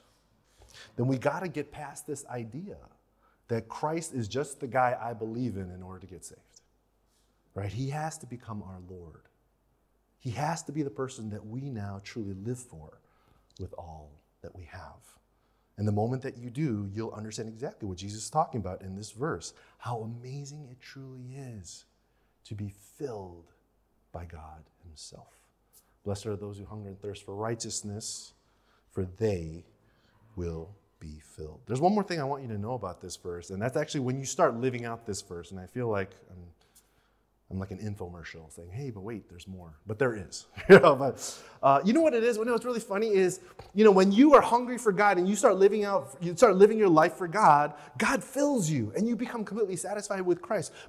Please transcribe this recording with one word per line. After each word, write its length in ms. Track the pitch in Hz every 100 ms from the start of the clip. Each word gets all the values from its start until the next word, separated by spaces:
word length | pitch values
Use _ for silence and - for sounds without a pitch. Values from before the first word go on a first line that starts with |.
| _ _ _ _ _ _ - - - -
then 120 | 123
we 100 | 131
gotta 300 | 143 160 185
get 240 | 147 143
past 340 | 151 139 - -
this 180 | 135 -
idea 520 | 123 113 131 202 73 - _ _ _ _ _ -
that 200 | 113 113
Christ 460 | - 151 165 160
is 140 | 127 104
just 320 | 131 147 -
the 60 | 127
guy 280 | 127 123 120
I 140 | 117
believe 420 | 113 110 117 123 98
in 140 | 90
in 120 | 90
order 180 | 92 92
to 60 | 92
get 180 | 87
saved, 360 | - - _ - _ _ _ _ _ _ _ _ _
right? 180 | 98 101
He 180 | 107 135
has 280 | 151 156 -
to 80 | 123
become 360 | 123 - 104
our 160 | 92 92 90
Lord. 340 | 92 82 - _ _ _ _ _ _ _ _ _ _
He 120 | 127
has 320 | 117 151 165
to 80 | -
be 100 | 147
the 80 | 139
person 400 | 135 127 123 110
that 160 | 104 107
we 140 | 123 139
now 300 | 113 101 98
truly 320 | 101 123 98
live 240 | 95 107 123
for 400 | - 80 76 - _ _ _ _ _ -
with 120 | 90
all 360 | - 85 78 76 73 _ _
that 120 | 85
we 100 | 92
have. 520 | 82 92 80 78 - _ _ _ _ _ _ -
And 100 | 104
the 60 |
moment 300 | 104 113 131
that 140 | 131 127
you 140 | 120
do, 400 | 120 156 107 101
you'll 200 | 104 113
understand 360 | 110 107 104 110
exactly 400 | 110 151 - 104
what 100 | 87
Jesus 260 | 101 107
is 60 | -
talking 300 | 156 165 117
about 220 | 92 92
in 140 | 95 95
this 160 | 110
verse, 420 | 107 151 87 - - - _
how 220 | 117 120
amazing 640 | 110 120 127 139 143 151 127
it 120 | 123
truly 560 | - 139 135 131 123 135
is 480 | 131 110 85 - _ _ _ _ _ _ -
to 100 | 101
be 120 | 104
filled 840 | 101 - - 139 107 92 87 85 _ _ _ _ _ _
by 140 | 87
God 400 | 85 82 78 80 - _
himself. 560 | 87 76 - - - _ _ _ _ - _ _
"Blessed 240 | 101 98 110
are 100 | 101
those 220 | 101 101
who 60 |
hunger 240 | 98 107 101
and 120 | 95
thirst 220 | 104 98
for 140 | - 98
righteousness, 960 | 110 117 113 - 104 101 - - - _ _ _ _ _ _
for 140 | -
they 600 | 92 90 110 92 82 82 - _ _ _ _ _ _
will 400 | 92 85 82 82 101 _ _
be 220 | 78 76
filled." 400 | - - 78 - -
There's 140 | 127
one 140 | 175
more 80 | 208
thing 180 | 196 170
I 40 |
want 180 | 135 139
you 60 | 127
to 100 | 104
know 160 | 107
about 260 | 127 92 87
this 140 | 90
verse, 360 | - 92 87 85
and 120 | 95
that's 140 | 120 151
actually 240 | 151 151
when 180 | 123 135
you 60 |
start 320 | 135 - 151 117
living 280 | 131 120
out 220 | 117 117 -
this 160 | 95
verse, 300 | - 87 85
and 80 | 95
I 60 | 92
feel 220 | 127 120
like 220 | 101 95 - -
I'm, 160 | 90 87 - _ _ _ _ _ _ _ _ _
I'm 80 | 92
like 120 | 98
an 80 | 95
infomercial 720 | 110 101 90 87 80 85 78
saying, 180 | - 85
"Hey, 200 | 107 139
but 100 | 101
wait, 280 | 101 110 -
there's 180 | 87 95
more." 300 | 92 85 78 101
But 120 | 110
there 160 | 127
is. 320 | 107 85 - - -
<laughs> 120 | -
You 100 | 190
know, 140 | 180
but, 480 | 127 123 - - - - -
uh, 180 | 135 139
you 120 | 185
know 80 | 294
what 100 | 320
it 100 | 233
is? 140 | 233 214
You 80 |
know 80 | 233
what's 140 | 233 247
really 120 | 233
funny 300 | - 196 226
is, 320 | 196 180 - - - -
you 100 | 196
know, 60 | 214
when 220 | 190 190
you 220 | 202 302
are 80 | 254
hungry 340 | - 233 247 240
for 160 | 220
God 240 | 185 208 185
and 100 | 185
you 80 |
start 220 | 208 247 190
living 260 | 196 214
out, 320 | 202 196 127 -
you 160 | 175 165
start 200 | 233 185
living 200 | 208 220
your 140 | 196
life 240 | 156 175
for 120 | - 175
God, 460 | 190 190 147 147 - - 123
God 260 | 220 262
fills 460 | - 269 294 262 156
you 240 | 143 107
and 140 | 139 226
you 80 | 233
become 300 | 240 233 208
completely 300 | 202 190 185
satisfied 440 | 190 208 - 196
with 220 | 180 170
Christ. 300 | - 208 - -